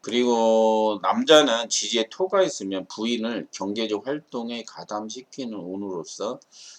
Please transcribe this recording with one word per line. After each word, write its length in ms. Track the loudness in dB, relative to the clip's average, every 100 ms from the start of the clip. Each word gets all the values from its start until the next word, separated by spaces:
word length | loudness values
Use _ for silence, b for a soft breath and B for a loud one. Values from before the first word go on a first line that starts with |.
그리고 960 | -2 0 2 4 4 6 4 4 2 0
남자는 680 | 0 0 8 8 8 0 -2
지지에 380 | -4 0 -2 -2
토가 320 | -2 0 2
있으면 420 | 2 0 -6 -6 -6
부인을 600 | -6 -4 -2 -4 -6 -8
경제적 540 | -8 -6 -4 -2 -2 -4
활동에 580 | -8 _ -10 -8 -10
가담시키는 920 | -12 -16 -10 -10 -8 -14 -14 -10 -8 -8
운으로서, 840 | -8 -8 -6 -8 -10 -8 -8 -8 B B B